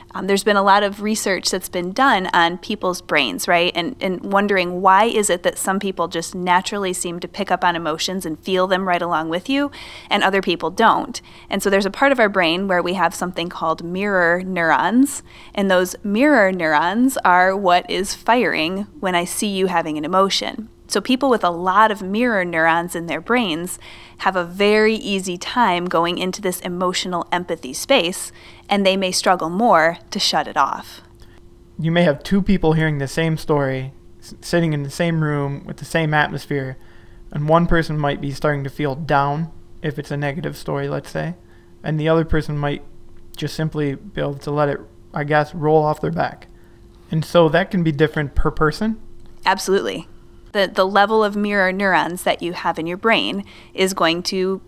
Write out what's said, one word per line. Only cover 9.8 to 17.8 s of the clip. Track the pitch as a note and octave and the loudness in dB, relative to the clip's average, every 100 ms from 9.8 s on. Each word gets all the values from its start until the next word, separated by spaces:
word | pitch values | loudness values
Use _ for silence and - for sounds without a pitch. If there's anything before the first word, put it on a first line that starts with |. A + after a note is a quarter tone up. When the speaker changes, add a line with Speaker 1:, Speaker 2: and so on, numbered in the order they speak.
| - - - | -16 -18 -4
Speaker 1:
and | - | 0
other | F#3+ G3 | 2 0
people | F#3+ E3+ D#3+ | 0 -2 -4
don't. | F#3 A3+ - - - - - - | 2 4 4 -2 -10 -16 -20 -8
And | G3 | -4
so | G3 | 0
there's | G3 G3 | 2 0
a | |
part | - C#4 | 0 2
of | C4 | 4
our | G#3+ | 2
brain | G3 E3 F3 G3 | 2 2 0 0
where | F3+ | 0
we | F3 | 0
have | F#3+ E3+ | 0 -2
something | - F3+ F3 F3 | -2 -6 -6 -8
called | - D#3+ D#3+ | -4 -4 -4
mirror | E3+ F#3 G#3 F#3+ E3+ F3 | -4 -4 0 2 2 2
neurons, | F#3 F3+ E3 C#3 E3 A#3 C#4 - - - - | 0 -2 2 2 2 2 2 0 -14 -20 -10
and | - G3 | -2 2
those | F#3 F#3 - | 4 2 -4
mirror | G#3 G#3 D4 C4+ F#3+ | -4 2 4 4 4
neurons | F#3 D#3+ D3+ E3+ G#3+ B3+ - | 2 0 2 2 2 2 2
are | F#3+ F3+ F#3 G3 | 4 4 4 2
what | F#3+ F3+ | 2 2